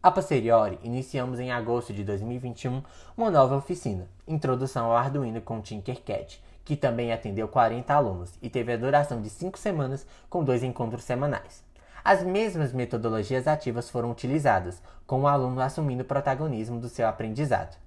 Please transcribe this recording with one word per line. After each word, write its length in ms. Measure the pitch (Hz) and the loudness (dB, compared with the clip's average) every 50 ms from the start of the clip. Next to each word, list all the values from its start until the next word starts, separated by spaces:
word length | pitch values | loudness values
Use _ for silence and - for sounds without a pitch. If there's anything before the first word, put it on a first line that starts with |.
A 80 | - 143 | 6 6
posteriori, 680 | - 190 - - 156 127 110 117 113 113 107 101 92 85 | 6 6 0 2 0 0 4 6 6 6 6 4 -2 -8
iniciamos 560 | - 117 120 127 131 - - 135 123 127 127 120 | -8 -6 -6 -6 -6 -4 -4 -4 -4 -4 -6 -6
em 140 | 123 127 | -4 -4
agosto 400 | 123 120 110 117 120 120 117 - | -4 -4 -2 0 -2 -2 -2 -4
de 100 | 104 101 | -8 -6
dois 200 | 101 101 101 98 | -4 -4 -4 -4
mil 140 | 107 117 123 | -4 -6 -6
e 20 | 123 | -6
vinte 260 | 123 123 113 - - | -6 -8 -8 -6 -4
e 40 | 131 | -4
um 140 | 127 131 139 - - - - - - | -4 -4 -6 -10 -18 -20 -20 -16 -4
uma 160 | - 233 220 | 0 0 6
nova 240 | 175 147 135 127 139 | 8 8 8 8 6
oficina, 540 | 139 143 - 180 175 - 123 101 92 90 - - - - | 0 0 -4 -8 -6 -4 -6 -6 -6 -8 -10 -16 -20 -8
Introdução 600 | - 156 156 156 139 127 123 135 131 - 127 117 | -4 -4 -2 0 0 0 0 0 -2 -2 -2 2
ao 100 | 117 117 | 4 4
Arduino 460 | 117 127 135 135 147 131 117 110 113 | 4 4 2 0 -2 -2 -2 -4 -6
com 180 | 98 - 117 110 | -6 -6 -8 -8
Tinkercad, 800 | 101 - 110 104 98 - 127 - - - - - - - - - - - - - - | -6 -8 -10 -8 -6 -6 -8 -8 -6 -6 -6 -6 -6 -8 -16 -20 -20 -20 -20 -20 -4
que 100 | - 151 | -4 -2
também 380 | 143 - 127 117 117 120 117 | 0 0 0 0 0 0 0
atendeu 340 | 113 113 - 110 98 107 110 | -2 -2 -2 -4 -4 -2 -4
quarenta 460 | 107 - 135 117 113 113 123 123 - | 0 4 4 4 4 2 -2 0 2
alunos 400 | 143 147 135 107 92 87 87 90 - - | 4 4 4 2 -2 -4 -8 -12 -14 -12
e 80 | - 160 | -14 -4
teve 240 | - 131 113 120 | -4 -2 -2 0
a 60 | 120 110 | -2 0
duração 420 | 120 135 143 147 147 143 127 117 | 0 4 4 4 4 2 -2 -6
de 80 | 107 110 | -6 -8
cinco 300 | - - 170 185 185 - | -8 -8 -8 -8 -8 -4
semanas, 480 | - 214 185 156 139 131 135 139 - - - - - - | -4 -2 -2 0 -2 -2 -4 -6 -8 -14 -20 -20 -18 -6
com 120 | - 180 | -4 -2
dois 200 | 160 131 123 120 | 2 2 2 2
encontros 420 | 127 127 117 - 123 113 117 120 - | 0 -2 -4 -4 -4 -4 -4 -8 -4
semanais. 580 | - 127 123 143 147 139 - - - - - - - - - - - - - | -4 -2 0 0 -2 -2 -4 -8 -12 -20 -20 -20 -20 -20 -20 -20 -20 -20 0
As 200 | - - 202 190 | 4 6 6 6
mesmas 500 | 170 185 185 202 226 214 180 165 151 127 | 4 0 0 0 0 0 0 0 -2 0
metodologias 760 | 123 127 123 117 - 113 110 113 110 110 101 101 131 131 127 | 0 -2 -2 -2 -2 -2 0 0 0 0 0 0 -2 0 2
ativas 440 | 156 156 151 - 123 117 120 117 - | 2 0 0 0 -4 -4 -4 -6 -4
foram 200 | - 123 117 120 | -4 -4 -2 -2
utilizadas, 680 | 117 - - 123 139 156 143 135 107 95 90 90 90 - - - - - - | -4 -4 -4 -2 -2 2 4 4 4 4 2 -2 -10 -12 -16 -20 -20 -20 -6
com 140 | - 131 131 | -2 0 2
o 60 | 139 | 4
aluno 340 | 143 143 139 127 127 127 131 | 4 4 4 2 0 0 0
assumindo 420 | 127 135 147 - 156 139 127 127 | 0 -2 0 -2 -2 0 0 -2
o 40 | 127 | -4
protagonismo 720 | - 143 139 135 139 131 131 156 160 127 107 110 113 120 117 | -2 -2 0 0 0 0 0 -2 -2 -2 -4 -4 -4 -6 -6
do 80 | 120 120 | -6 -8
seu 180 | - - 117 | -2 0 0
aprendizado. 680 | 110 110 - 113 110 107 117 127 135 120 92 87 - - - - | 0 0 -2 -4 -4 -2 -2 0 2 0 0 0 -6 -12 -20 -20